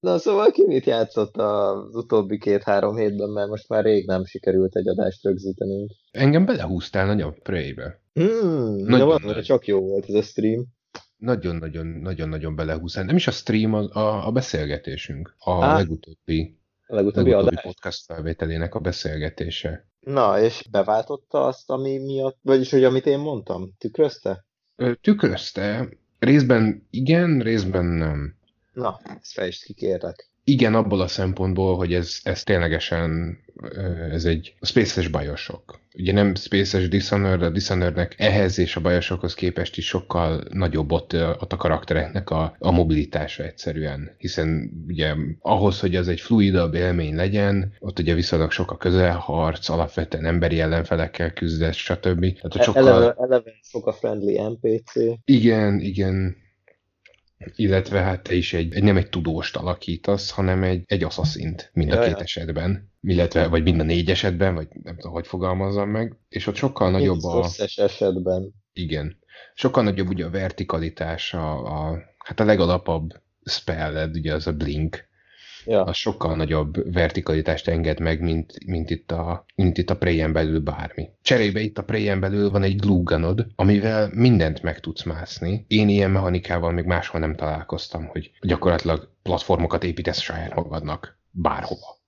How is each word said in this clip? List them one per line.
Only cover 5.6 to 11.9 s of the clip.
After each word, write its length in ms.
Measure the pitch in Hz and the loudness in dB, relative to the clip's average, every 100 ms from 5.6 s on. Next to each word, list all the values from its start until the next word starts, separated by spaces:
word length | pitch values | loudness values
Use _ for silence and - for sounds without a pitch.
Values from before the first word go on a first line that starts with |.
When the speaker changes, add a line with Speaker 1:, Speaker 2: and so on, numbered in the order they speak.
| 98 98 104 - _ | -4 -4 -8 -12 _
Speaker 2:
Engem 340 | - 135 156 | 2 4 4
belehúztál 640 | 190 208 92 92 - 101 98 | 4 0 -2 -6 -4 -2 0
nagy 140 | 104 | 0
a 140 | 76 76 | -2 -8
Prey-be. 580 | - 92 69 67 67 90 _ | -6 -6 -6 -8 -12 -14 _
Speaker 1:
Hmm, 640 | - 180 226 196 156 113 101 | 0 0 2 0 0 -2 -2
de 140 | 98 | 4
Speaker 2:
Nagyon 160 | 123 139 | 6 6
Speaker 1:
valamire 260 | 160 104 | 4 0
Speaker 2:
nagy. 100 | 107 | -6
Speaker 1:
csak 220 | - 131 - | 0 0 2
jó 140 | 101 | 0
volt 240 | 95 98 98 | 2 -2 0
ez 60 | |
a 80 | 104 | 0
stream. 420 | 104 - 110 113 123 _ _ - _ _ | 0 0 0 0 -4 _ _ -20 _ _
Speaker 2:
Nagyon-nagyon, 720 | 113 120 87 85 80 80 | -2 -2 -2 -4 -6 -8
nagyon-nagyon 680 | 82 | -8